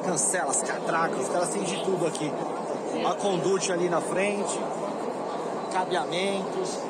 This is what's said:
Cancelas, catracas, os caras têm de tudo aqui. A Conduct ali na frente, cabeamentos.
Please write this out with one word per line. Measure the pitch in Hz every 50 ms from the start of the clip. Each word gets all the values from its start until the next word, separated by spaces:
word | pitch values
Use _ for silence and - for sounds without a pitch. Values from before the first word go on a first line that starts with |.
| -
Cancelas, | 190 180 180 - - - 185 165 143 - - -
catracas, | - - - - 175 165 165 160 160 - -
os | - -
caras | - 175 180 175
têm | - 196 196
de | 180 196 196 -
tudo | 190 190 175 170 165
aqui. | - - 151 147 - - - - - - - - - - - - - - - -
A | 180
Conduct | - - 202 190 170 - 180 196 190 175 190
ali | 185 170 175 175
na | 165 160
frente, | 151 - 165 175 196 208 208 202 202 - - - - - - - - - - - - - - - - - - - - - - - - -
cabeamentos. | - 185 185 - 180 175 156 139 147 175 190 196 196 196 190 - - 185 180 170 - - - -